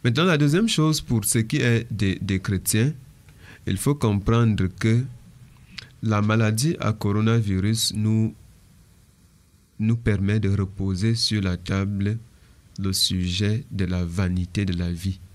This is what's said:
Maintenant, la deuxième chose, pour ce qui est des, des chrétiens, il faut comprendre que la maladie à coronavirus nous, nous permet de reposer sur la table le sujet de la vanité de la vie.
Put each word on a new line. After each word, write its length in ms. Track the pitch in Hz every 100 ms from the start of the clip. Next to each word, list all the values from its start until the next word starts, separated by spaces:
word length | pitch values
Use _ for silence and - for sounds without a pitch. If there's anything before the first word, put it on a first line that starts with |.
Maintenant, 220 | 127 120
la 120 | 185 156
deuxième 300 | 147 160 226
chose, 320 | - 156 156
pour 240 | - 117
ce 160 | 101 117
qui 180 | 113 151
est 300 | 127 117 117
des, 280 | 104 98 90
des 200 | 98 95
chrétiens, 500 | - 95 - 107 131 160 - - - - - - -
il 60 |
faut 200 | 95 135
comprendre 720 | 147 113 101 107 117 113 98 92 -
que 240 | 113 117 135 - - - - - - - - -
la 200 | 110 104
maladie 560 | 104 110 107 110 147 -
à 140 | 107
coronavirus 1000 | 110 101 104 110 117 101 95 101 113 -
nous, 380 | 107 107 110 110 - - - - - - _ - _ _ _ _ _ _ -
nous 180 | 110 117
permet 420 | 117 101 98 107
de 80 | 98
reposer 680 | 98 95 - 95 92 110
sur 260 | 113 - 107
la 160 | 95 87
table 600 | 87 98 98 101 98 117 - - - - _ -
le 140 | 95
sujet 720 | 92 - 92 90 90 104 110 -
de 120 | 101
la 220 | 90 90
vanité 580 | 85 85 90 90 90 104
de 80 | 95
la 180 | 87 87
vie. 300 | 85 95 92 -